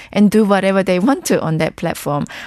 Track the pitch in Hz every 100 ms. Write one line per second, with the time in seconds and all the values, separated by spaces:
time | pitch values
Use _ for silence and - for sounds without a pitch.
0 | - - 208 214 208 196 190 196 190 180
1 | 214 359 - - 160 160 156 - 165 -
2 | 147 147 - -